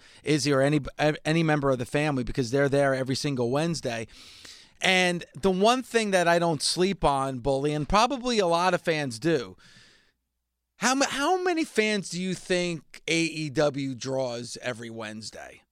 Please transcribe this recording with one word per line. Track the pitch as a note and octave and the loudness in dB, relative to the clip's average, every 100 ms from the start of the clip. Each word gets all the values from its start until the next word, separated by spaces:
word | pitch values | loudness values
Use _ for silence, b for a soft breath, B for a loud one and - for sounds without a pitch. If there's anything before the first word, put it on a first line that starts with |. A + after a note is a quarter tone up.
| b b | b b
Izzy | - D3+ C3 | -2 0 2
or | C#3 | 2
any, | C#3 D3+ B2+ - D3+ D3+ | 4 2 -2 -2 0 0
any | - D#3+ | 0 0
member | D#3+ D3+ C#3 | 2 2 2
of | B2+ | 0
the | B2 | -2
family | C#3+ D3+ C3+ | -2 -2 -2
because | A#2 - A#2+ | -4 -4 -2
they're | C#3 C#3+ | 2 2
there | C#3 C#3 C3 | 4 2 0
every | C3 C3 | -2 -2
single | D3+ C3 A#2+ | -2 -2 0
Wednesday. | C#3 E3 D3+ C3 A#2 A2 B B B B B B B | 0 -2 -2 -6 -6 -10 B B B B B B B
And | - F#3 F3+ F3 - C#3+ | 2 4 2 0 -6 -2
the | F#3+ | 0
one | F#3 G#3+ B3+ | 4 4 4
thing | B3 A#3 G#3+ | 0 -2 2
that | F#3+ E3+ | 2 4
I | E3+ | 4
don't | E3+ D#3 | 4 0
sleep | - - F3+ F#3+ | -2 0 0 2
on, | D#3+ C#3 C3+ C3 | 0 2 -2 -2
Bully, | B2+ C3+ D3 | 0 0 0
and | D3+ D3 | -2 2
probably | G3 A#3+ C4+ B3+ A#3 | 2 4 0 0 2
a | F3+ | 4
lot | E3+ F3+ | 4 2
of | F3+ | 2
fans | - D#3 C#3+ A2+ | 0 0 -2 -2
do, | D#3 D#3 G2+ F2+ b b b b b b _ _ _ _ _ _ | 0 0 -2 -14 b b b b b b _ _ _ _ _ _
how | A3 C4 | 0 2
ma-, | C#4 | 0
how | B3+ C#4+ F#4 | 0 0 0
many | F#4 E4 | 0 -2
fans | D#4 - G#3+ G#3 F3 | -2 0 0 0 -4
do | E3+ | -6
you | F#3 | -6
think | F3 - F3+ F3 E3 - - - | -6 -2 -2 -2 -6 -12 -14 -2
A | E3 | 0
E | E3 D#3 D#3 | 0 -2 -4
W | C3 D3 C#3+ C#3 B2 | 0 0 0 -6 -6
draws | B2 C3+ C3 A#2+ A#2+ - | -6 -4 -4 -6 -10 -10
every | B2 A#2 A#2 | -8 -8 -10
Wednesday? | A2+ G#2+ G#2+ G#2+ F2 C2+ - _ | -10 -10 -10 -14 -16 -18 -20 _